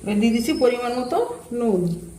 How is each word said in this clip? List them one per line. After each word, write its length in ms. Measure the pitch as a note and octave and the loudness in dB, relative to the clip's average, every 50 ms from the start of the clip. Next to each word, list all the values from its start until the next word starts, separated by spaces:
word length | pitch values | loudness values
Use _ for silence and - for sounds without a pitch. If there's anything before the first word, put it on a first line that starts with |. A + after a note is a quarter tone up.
| - | -4
এবার 120 | G3 G#3 G3+ | 0 0 4
দিয়ে 120 | A3 A#3 A3 | 4 4 4
দিচ্ছি 180 | A#3 A#3 D#4 D#4 - B3+ | 2 0 0 0 4 4
পরিমাণ 280 | A#3+ A#3+ A#3+ B3 A#3+ A#3+ B3 | 2 2 2 -4 -4 -4 -4
মতো 180 | B3 - D#4+ G4 A#4+ - - - - - A#3+ A#3+ | -4 0 0 0 0 -2 -4 -12 -10 -8 -4 0
নুন 220 | A#3+ A3+ G3 F3+ F3 E3+ E3+ - - - - | 2 2 2 2 2 0 -2 -4 -8 -14 -18